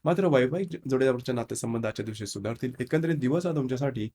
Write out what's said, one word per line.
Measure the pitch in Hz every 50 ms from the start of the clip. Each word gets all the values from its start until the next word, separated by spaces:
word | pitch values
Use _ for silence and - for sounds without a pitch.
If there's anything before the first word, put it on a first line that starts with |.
| -
मात्र | 170 175 185 196
वैवाहिक | 175 147 127 127 127 127 139 - 165 156 - - 131
जोडीदाराच्या | 131 127 131 135 123 120 120 - 123
नातेसंबंध | 120 113 - 113 - - 117 117 117 113
आजच्या | 110 107 - 107
दिवशी | 110 107 107 107
सुधारतील. | 98 - 101 101 107 117 - - 127 123 -
एकंदरीत | 127 - - 160 160 165 170
दिवस | 147 127 127 147 175 175
हा | 180
तुमच्यासाठी | 160 147 131 127 131 127 143 139 123 117 104 113